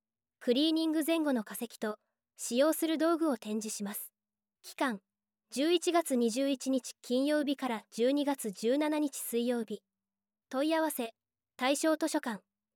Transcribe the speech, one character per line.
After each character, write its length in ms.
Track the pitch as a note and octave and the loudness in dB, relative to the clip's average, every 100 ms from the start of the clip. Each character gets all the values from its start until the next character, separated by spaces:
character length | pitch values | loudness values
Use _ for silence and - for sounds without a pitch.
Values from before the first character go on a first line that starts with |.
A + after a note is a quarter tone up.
| _ _ _ _ | _ _ _ _
ク 160 | - A#3+ | 2 4
リ 140 | D#4+ | 4
ー 20 | |
ニ 160 | D#4+ D#4+ | 2 2
ン 40 | |
グ 100 | D#4 D4 | 0 2
前 140 | E4 | 2
後 120 | D4 | 2
の 120 | B3+ | 0
化 100 | - | -2
石 260 | G3 A#3 - | -8 -10 -6
と、 200 | A3 G#3+ _ _ _ - | -6 -6 _ _ _ -12
使 200 | - A#3+ | -2 2
用 160 | D4+ | 2
す 140 | D4+ D#4+ | 2 0
る 100 | D#4 | 2
道 200 | D#4+ E4 | 2 2
具 120 | D#4+ | 0
を 80 | A#3+ | -2
展 240 | G#3+ A3 | -4 -6
示 80 | G#3+ | -6
し 140 | - | -6
ま 100 | G3+ | -8
す。 180 | G#3 - _ _ _ _ _ | -10 -14 _ _ _ _ _
期 120 | - - | -12 -4
間、 240 | C#4+ G#3 _ _ _ _ _ | -4 -4 _ _ _ _ _
十 200 | A#3+ D#4 | 0 2
一 220 | F4 F4+ | 2 2
月 220 | E4+ E4 B3+ | 0 2 2
二 160 | A#3 | 2
十 180 | A3+ C#4 | 2 0
一 200 | C4+ C4 | 0 0
日 260 | C4 - - | -2 -2 -10
金 240 | - B3 C#4+ | -2 0 2
曜 180 | D4+ | 2
日 120 | C#4 C4+ | 0 -2
か 140 | B3+ | -4
ら 160 | A3 - | -6 -6
十 200 | - A#3+ | 0 2
二 140 | C#4+ C#4+ | 2 0
月 260 | C#4 A3+ | -2 -6
十 260 | F#3+ A3 C#4 | -2 0 2
七 220 | D4+ D4+ | 2 0
日 200 | D4 - | -2 -4
水 280 | - A#3+ A#3+ | -4 -2 0
曜 160 | A#3+ | -2
日。 200 | A3 G3+ _ _ _ _ _ _ - | -4 -10 _ _ _ _ _ _ -6
問 180 | C4 D#4 | -2 0
い 80 | D#4+ | 2
合 60 | |
わ 100 | D#4+ | 0
せ、 220 | - A3+ - _ _ _ - | -2 -6 -10 _ _ _ -4
対 220 | B3+ C#4+ | 0 2
象 180 | D#4+ D4+ | 2 2
図 140 | D#4+ | 0
書 100 | D#4 | -2
館、 240 | C#4 G3+ - _ _ | -4 -8 -12 _ _